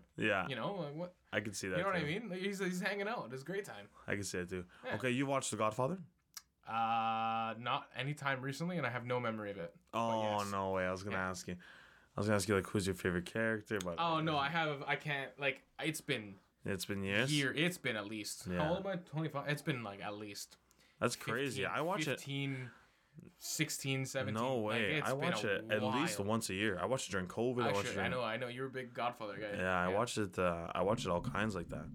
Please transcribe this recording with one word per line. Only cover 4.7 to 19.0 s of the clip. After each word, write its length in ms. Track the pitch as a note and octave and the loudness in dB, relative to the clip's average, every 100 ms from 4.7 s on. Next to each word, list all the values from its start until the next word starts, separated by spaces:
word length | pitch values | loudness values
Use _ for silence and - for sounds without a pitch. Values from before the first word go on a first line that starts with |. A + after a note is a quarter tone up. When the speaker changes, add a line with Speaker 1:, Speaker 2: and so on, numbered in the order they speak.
| - - | -10 -6
Speaker 2:
Yeah. 100 | A2 | -2
Speaker 1:
Okay, 140 | B2 | 0
you 140 | B2 C#3 | 2 2
watched 260 | C3+ - | 0 0
The 60 | G#2+ | 0
Godfather? 400 | A2 A2 C3 F#3+ D3+ _ _ - - _ - | 0 2 0 -2 -8 _ _ -20 -20 _ -4
Speaker 2:
Uh, 840 | A2+ A2+ A#2 A2+ A2+ A2+ A2+ A2+ A2+ | 0 2 4 2 2 2 0 0 -2
not 280 | A#2+ C3+ - - | -2 -2 -2 -4
any 180 | C#3 | -4
time 280 | D3 C#3+ C3 | -2 -2 0
recently, 360 | C3+ C#3 E3+ F3+ | -2 -2 -2 0
and 100 | B2 | 0
I 20 | |
have 160 | B2 A#2+ | -2 0
no 140 | B2 | 2
memory 320 | A#2+ A2 G#2 | 2 -2 -4
of 60 | G2 | -4
it. 160 | E2 - _ | -8 -10 _
But 80 | A2 | 0
Speaker 1:
Oh, 380 | A#2 A2+ G#2+ G#2 | 2 4 4 2
Speaker 2:
yes. 120 | G2+ | 2
Speaker 1:
no 200 | G2 F#2+ | 2 2
way. 140 | F#2+ F#2 | 2 2
I 60 | |
was 120 | F#2 | 0
gonna 140 | G2+ F#2+ | -2 0
Speaker 2:
Yeah. 120 | F#2 | 0
Speaker 1:
ask 180 | F2+ - | -2 -6
you. 80 | F2+ - - - - - - | -8 -10 -20 -20 -20 -8 0
I 40 | |
was 80 | G#2 | 4
gonna 80 | G#2 | 4
ask 100 | F#2 | 6
you, 80 | G2 | 4
like, 120 | F2+ | 4
who's 200 | G#2+ F#2 | 2 2
your 80 | F2+ | 2
favorite 300 | F#2 F2 F2 | 2 2 0
character, 540 | A2+ A2+ A2 - G#2 | 0 0 0 -2 -2
but 120 | F2+ E2+ | 0 0
Speaker 2:
Oh, 220 | E3+ D#3+ | 2 4
no, 160 | D#3+ D3 | 2 2
I 100 | C#3 | 2
have, 320 | E3 D#3 C#3 C#3 | 2 0 -2 -2
I 80 | C#3+ | -2
can't, 360 | D3+ C#3+ C3 - | 0 -2 -4 -2
like, 220 | C#3 C3 - - | -2 -2 -10 -4
it's 160 | D#3+ D3+ | -2 -2
been 340 | - B2 G#2 F#2+ _ _ G#2 | -2 -2 -2 -12 _ _ -2
Speaker 1:
It's 200 | F#2+ - | -2 -2
been 180 | G2 | -2
years? 300 | G2 G2+ C3+ | 2 4 4
Speaker 2:
year, 180 | D3 C#3 | 4 2
it's 240 | C#3+ E3+ F3 | 2 0 0
been 180 | B2+ G#2+ | -2 -2
at 100 | G2+ | -4
least. 400 | A2 G2+ - F#2 | -6 -6 -8 -2
Speaker 1:
Yeah. 100 | F2+ | 0
Speaker 2:
How 60 | E2+ F2 | 2 0
old 40 | G3 | -2
am 20 | |
I? 80 | |
Twenty-five? 520 | F3+ | -6